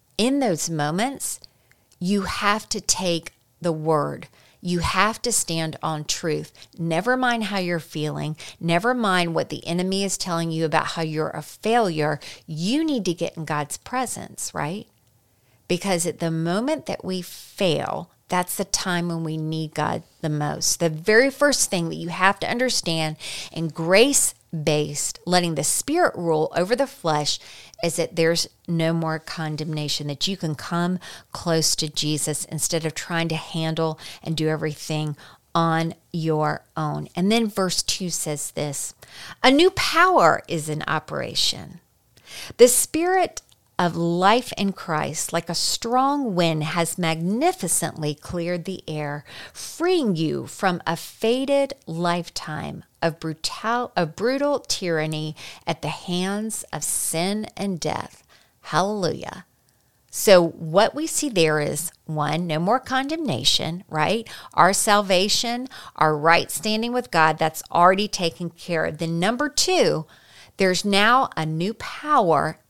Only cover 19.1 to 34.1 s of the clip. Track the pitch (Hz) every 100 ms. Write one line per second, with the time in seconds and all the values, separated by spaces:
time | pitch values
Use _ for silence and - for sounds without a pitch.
19.1 | 165 160 156 156 160 156 151 151 - -
20.1 | - 160 151 147 - - - 170 156 175
21.1 | 220 269 269 294 269 - 185 165 160 165
22.1 | 170 190 202 - 240 254 - - 160 156
23.1 | 156 - - - - 165 156 165 190 269
24.1 | 277 - - - 165 151 151 151 147 -
25.1 | - - 180 175 151 151 - - 330 330
26.1 | - 170 156 160 - 180 247 269 - 170
27.1 | 151 147 - - - - - 170 165 160
28.1 | 165 165 170 - _ - 170 165 165 160
29.1 | 156 - - 156 151 156 151 147 - 147
30.1 | 143 - 196 160 147 - 170 175 180 -
31.1 | - - - 175 160 156 - 156 - 151
32.1 | 151 - 147 - 156 - 165 160 - -
33.1 | 170 165 160 - 160 160 160 160 156 -